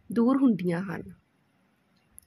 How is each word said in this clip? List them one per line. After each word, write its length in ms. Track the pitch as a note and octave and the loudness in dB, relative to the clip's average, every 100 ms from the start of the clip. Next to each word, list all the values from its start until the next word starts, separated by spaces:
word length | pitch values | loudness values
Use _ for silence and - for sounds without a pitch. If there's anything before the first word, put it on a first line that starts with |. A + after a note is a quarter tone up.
| - | -6
ਦੂਰ 260 | A3+ A#3 C4+ | 0 2 4
ਹੁੰਦੀਆਂ 440 | C4+ F#3+ F3+ E3+ | 2 2 0 -4
ਹਨ। 180 | F#3+ E3 G3 F3 _ _ _ _ _ _ _ _ _ _ | -4 -10 -12 -20 _ _ _ _ _ _ _ _ _ _